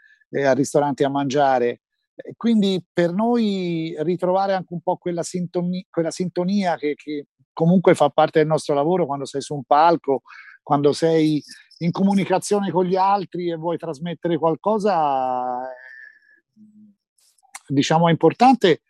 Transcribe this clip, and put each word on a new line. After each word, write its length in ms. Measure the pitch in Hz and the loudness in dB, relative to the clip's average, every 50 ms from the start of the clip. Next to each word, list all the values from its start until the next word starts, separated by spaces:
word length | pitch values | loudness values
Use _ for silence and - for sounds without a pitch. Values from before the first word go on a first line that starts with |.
| _ _ _ _ _ _ | _ _ _ _ _ _
e 160 | - - 139 | -6 -2 0
al 100 | 139 131 | 0 2
ristorante 480 | 123 139 - - 156 147 147 139 - 147 | 2 0 0 0 0 0 0 0 0 -2
a 60 | 135 | -2
mangiare. 720 | 139 143 143 139 123 147 143 135 131 127 120 120 120 - _ _ _ _ _ _ _ | 0 -2 -4 -2 0 2 2 2 2 2 0 -2 -2 -6 _ _ _ _ _ _ _
E 220 | - - - - - | -20 -20 -20 -16 -6
quindi 480 | - 233 233 220 196 196 190 180 170 _ _ | -2 0 2 2 2 0 0 -2 -6 _ _
per 200 | - 175 170 175 | -2 0 0 0
noi 840 | 190 220 233 240 240 226 208 202 190 185 175 170 165 160 165 170 151 | 0 0 0 0 0 0 0 -2 -2 -4 -4 -4 -4 -4 -6 -6 -6
ritrovare 520 | 151 160 180 170 - 180 180 190 196 196 196 | -4 -4 -2 -2 -2 0 0 0 0 0 -2
anche 200 | 185 170 - 175 | -4 -4 -8 -12
un 80 | 175 | -8
po' 160 | - - 180 - | -4 -4 -6 -4
quella 260 | _ 180 175 170 165 | _ -6 -6 -6 -6
sintoni-, 640 | - - 185 180 170 - 180 175 175 180 180 196 _ | -6 -6 -8 -8 -4 -4 -4 -4 -2 -4 -6 -8 _
quella 220 | _ - 165 160 | _ -4 -4 -4
sintonia 640 | - - 190 175 - - 180 180 196 208 190 180 160 | -4 -6 -8 -6 -4 -4 -2 -2 0 0 0 -2 -2
che, 180 | 147 - 147 143 | -2 -4 -4 -6
che 360 | - - 147 151 147 143 - _ _ _ _ | -6 -8 -10 -10 -10 -10 -14 _ _ _ _
comunque 440 | _ - 165 165 180 196 170 190 165 | _ -2 2 4 4 4 6 4 4
fa 140 | - 151 143 | 4 4 2
parte 280 | - - 156 151 - 160 | 4 2 2 2 4 2
del 100 | 156 151 | 2 2
nostro 280 | 160 147 - - 151 | 0 -2 -2 -2 0
lavoro 320 | 139 143 160 180 185 170 131 | 0 2 0 0 0 0 -2
quando 180 | 139 143 135 | -4 -8 -8
sei 160 | 123 - 143 | -8 -8 -8
su 140 | 131 - 151 | -8 -8 -10
un 80 | 143 127 | -10 -2
palco, 580 | - 147 143 156 170 170 143 - - 139 123 - _ - - - - - _ | 2 4 4 6 4 4 2 0 -2 -2 -2 -2 _ -20 -20 -20 -20 -20 _
quando 320 | _ - 147 143 143 147 135 | _ -2 0 2 2 2 2
sei 480 | - - 160 165 165 156 156 156 147 - - - - - _ - _ | 2 0 2 2 2 2 2 0 -2 -4 -8 -20 -20 -20 _ -14 _
in 100 | 160 175 | -4 -4
comunicazione 800 | 170 - 196 196 202 196 180 - 185 180 - - 208 208 202 190 | -2 0 0 2 2 0 0 0 0 -2 0 0 -2 -2 -2 -2
con 160 | 156 180 185 | -2 -2 0
gli 100 | 180 185 | 0 0
altri 540 | 185 185 196 196 202 180 - - 170 180 175 | 0 2 2 0 0 -2 -6 -8 -8 -6 -6
e 60 | 170 | -6
vuoi 220 | 160 156 175 170 151 | -6 -6 -6 -6 -6
trasmettere 600 | - 165 156 139 165 170 170 - _ 175 170 147 | -8 -10 -10 -10 -8 -10 -10 -6 _ -4 -2 0
qualcosa, 1300 | 147 165 160 - - 190 220 220 185 214 190 165 156 147 139 131 131 127 127 127 127 127 123 123 127 131 127 127 - 131 - - - - _ _ _ _ _ _ _ _ _ 214 214 214 214 214 214 208 _ _ _ _ _ _ _ _ _ _ _ _ _ - _ _ | 0 0 -2 0 -2 -2 -2 0 0 0 0 0 0 0 0 -2 -2 -2 -4 -4 -4 -6 -6 -8 -10 -12 -14 -16 -20 -20 -20 -20 -20 -20 _ _ _ _ _ _ _ _ _ _ -20 -20 _ -20 -20 _ _ _ _ _ _ _ _ _ _ _ _ _ _ -20 _ _
diciamo, 400 | 139 139 139 - 156 160 170 170 | -2 0 0 2 2 2 4 2
è 40 | |
importante 680 | 165 - - 160 143 - 233 254 262 - - 185 151 - _ _ | 2 4 4 2 4 6 6 6 6 6 4 2 2 2 _ _